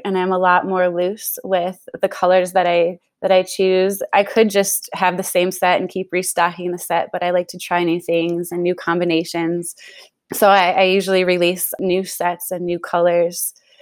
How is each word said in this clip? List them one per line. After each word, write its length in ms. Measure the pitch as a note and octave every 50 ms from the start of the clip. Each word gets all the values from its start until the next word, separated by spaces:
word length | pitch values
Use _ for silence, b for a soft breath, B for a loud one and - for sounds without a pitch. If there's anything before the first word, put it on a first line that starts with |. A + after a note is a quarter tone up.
| -
and 120 | G3+ F#3+ F#3
I'm 140 | F3+ F#3+
a 60 | F#3 F3+
lot 280 | F#3 F3+ F3+ F3+ - F#3
more 200 | F#3 F#3 F3+ F3+
loose 500 | F3 F3 F3 F3+ G#3 G#3+ - - - - -
with 420 | F#3+ F#3+ F3+ E3+ F#3 F#3 - _ - - -
the 80 | - F#3+
colors 460 | - - F#3 F3+ F#3 F#3 F3+ F3+ F3+
that 120 | F#3 F3
I, 340 | F3 F3 F3 E3+ E3+ F#3 - _ _ _ _
that 100 | - F#3
I 120 | F#3+ F#3 F#3
choose. 580 | - - - F#3+ F#3 F#3 F#3 F#3 G3 G3+ G3 - - -
I 100 | G3 G3+
could 260 | G3+ - A#3 A3 G#3+
just 400 | G3+ G3+ G3 G3 - - - - -
have 240 | - G3 F3+ F3+ F#3
the 60 | F#3+
same 280 | - - F3+ F3+ F#3
set 300 | F#3 - F#3+ F3+ F3+ -
and 80 | F#3+ F3+
keep 240 | - F#3 F#3 - -
restocking 580 | F3+ F#3 - - - E3+ F3 E3+ F3+ F3+ F3+
the 60 | F3 F3
set, 320 | - - F3 E3 - -
but 120 | - F3+ F3
I 80 | F3
like 180 | F3+ F3+ F3 -
to 80 | - F3+
try 260 | - - F3+ F3 F3
new 160 | E3+ E3 F3
things 540 | - - E3+ E3+ E3 E3+ E3+ E3+ F3 - F3
and 100 | F3 F3
new 100 | F3 F3+
combinations. 1000 | F3+ - - E3+ F3 F3+ F3 E3 D#3+ D#3+ - - E3+ E3 E3 E3+ F3 E3+ - B B B B B B B B _ _ _ _
So 160 | - - A3 G3+
I, 240 | G3 G3 F3+ F3
I 120 | - - F#3+
usually 420 | F#3 F#3 G3 F#3 F#3+ F#3+ F#3 F#3
release 480 | F3+ F3+ F3 F3 F3 F3+ F3+ - - - -
new 260 | F#3+ F#3 F3+ F#3+ F#3+
sets 460 | F#3 - - F3 F3 F3 E3+ - -
and 140 | F#3 F3 F3
new 140 | F3 F3 F3
colors 720 | F3 - - F3 F3 F3 F3 F3 E3+ F3 F3+ - - - b b b b b b